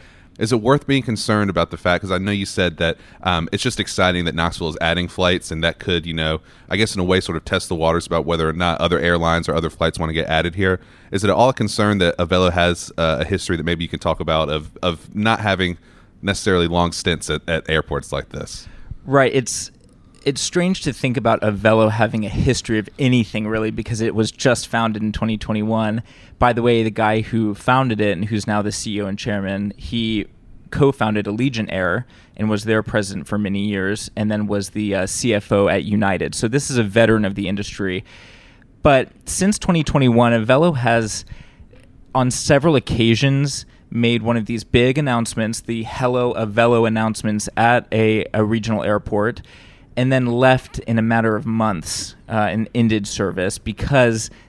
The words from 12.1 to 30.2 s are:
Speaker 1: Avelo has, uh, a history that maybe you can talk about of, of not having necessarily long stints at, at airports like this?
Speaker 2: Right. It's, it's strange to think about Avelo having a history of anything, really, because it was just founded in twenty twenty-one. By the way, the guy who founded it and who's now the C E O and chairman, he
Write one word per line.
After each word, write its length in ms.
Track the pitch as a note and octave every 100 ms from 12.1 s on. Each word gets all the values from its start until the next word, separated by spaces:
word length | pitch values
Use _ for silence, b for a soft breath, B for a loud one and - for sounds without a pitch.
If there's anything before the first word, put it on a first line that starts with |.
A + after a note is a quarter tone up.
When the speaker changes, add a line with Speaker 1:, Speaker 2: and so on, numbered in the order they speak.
| -
Speaker 1:
Avelo 320 | E2+ F#2 F#2
has, 400 | F2 F2 F2 - -
uh, 180 | D#2+ D#2
a 40 | D#2
history 320 | F#2+ - E2+
that 60 |
maybe 200 | D#2+ E2
you 60 | E2
can 100 | D2+
talk 200 | E2+ D#2
about 300 | D#2+ D#2+ D2+
of, 280 | D#2 D2+ -
of 300 | F2+ D#2+ - G#2
not 240 | A2 A2+
having 400 | G#2+ F#2 F2+ E2+ b b b b
necessarily 460 | F#2+ F#2+ G#2+ F2+ E2+
long 240 | F2 F2
stints 360 | - F2+ D#2+ -
at, 100 | D2+ -
at 180 | D#2+ -
airports 440 | D#2+ - C#2+ -
like 180 | C#2 -
this? 380 | - - - - B B - -
Speaker 2:
Right. 260 | C#3 B2+
It's, 380 | C3+ B2 - - - - - - - C#3+
it's 160 | B2+
strange 400 | - F3+ F3 F#3+
to 100 | D3+
think 240 | A#2+ C3 A#2+
about 240 | A2+ A2+
Avelo 500 | G#2+ G2+ G#2+ A2 A2
having 360 | A2 A2 A2 G2+
a 40 |
history 500 | - - A#2 - A2
of 100 | G2 -
anything, 480 | C3 B2 A2 A2 G#2+
really, 240 | A2 A2
because 300 | A2+ A2 A2
it 120 | A2+
was 160 | G#2+ G#2+
just 380 | - C3+ A#2 -
founded 340 | A#2 A2+ G#2+
in 120 | G#2+
twenty 240 | G#2 A2+ G#2+
twenty-one. 680 | - A2 G#2+ A2 A2 A2 B B B B
By 140 | B2
the 100 | A#2
way, 220 | A#2+ A#2
the 60 | A2
guy 320 | G#2 G#2+ A2
who 340 | G#2+ A2+ G#2+ G2+
founded 460 | - B2+ C3 G#2
it 160 | G#2 F2
and 80 | G#2
who's 200 | A2 G#2
now 160 | G#2
the 120 | G#2
C 240 | - A2+ G#2
E 40 |
O 40 | G2
and 120 | G2
chairman, 540 | - G2+ F#2+ G2 G2+ -
he 480 | - A#2 A2+ G#2+